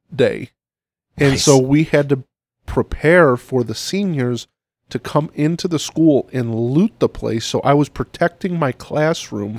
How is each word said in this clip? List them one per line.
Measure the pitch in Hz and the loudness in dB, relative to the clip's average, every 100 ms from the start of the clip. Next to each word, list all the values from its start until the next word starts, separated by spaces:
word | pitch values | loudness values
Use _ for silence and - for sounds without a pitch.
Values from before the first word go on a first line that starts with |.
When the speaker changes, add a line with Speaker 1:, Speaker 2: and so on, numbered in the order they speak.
| _ | _
Speaker 1:
day. | 139 113 - - _ _ _ _ _ _ - | 0 0 0 -10 _ _ _ _ _ _ 0
And | 143 | 0
Speaker 2:
Nice. | 131 | 2
Speaker 1:
so | - 139 | 4 4
we | 131 147 | 6 2
had | 160 147 139 | 4 0 2
to | 135 - _ _ _ - | -2 -4 _ _ _ -6
prepare | - - - 147 180 151 120 | -4 -4 -2 2 4 4 2
for | - 131 | -2 -4
the | 113 | -4
seniors | 110 - 190 202 147 123 120 - _ _ _ _ | -6 -6 -4 -2 -2 -2 -4 -8 _ _ _ _
to | 127 | -10
come | - 151 160 | -2 -2 -2
into | - 151 170 175 | -2 -2 -2 -2
the | 160 | -4
school | - - 160 135 - | -4 2 4 4 0
and | 131 117 | -4 -4
loot | 113 117 143 220 - | -2 0 2 0 0
the | 117 | -2
place. | - 113 113 | -2 -6 -4
So | - 123 | -4 -2
I | 131 | 2
was | 143 143 | 2 0
protecting | - 123 - 175 - 190 175 | -4 -10 -2 -4 -2 -6 -2
my | 139 | -4
classroom. | - - 147 156 170 - 107 101 | -4 -6 -2 -2 -2 -6 -8 -6